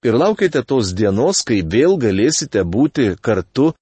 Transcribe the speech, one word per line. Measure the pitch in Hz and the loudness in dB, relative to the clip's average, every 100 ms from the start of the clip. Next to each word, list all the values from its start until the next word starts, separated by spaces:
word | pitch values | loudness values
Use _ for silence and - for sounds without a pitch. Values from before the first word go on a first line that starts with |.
ir | 123 113 | 2 2
laukiate | 180 220 190 151 | 2 0 0 -2
tos | 120 135 101 | -2 -2 -2
dienos, | 90 104 98 147 196 | -2 0 0 0 -2
kai | - 110 | -2 -2
vėl | 82 101 156 190 | 0 2 2 2
galėsite | 117 95 120 156 151 104 | 0 2 0 0 -4 -2
būti | 87 95 151 - 117 90 | -2 0 -2 0 -2 -2
kartu | - 101 90 - 151 160 | -2 -2 -2 -2 -2 -2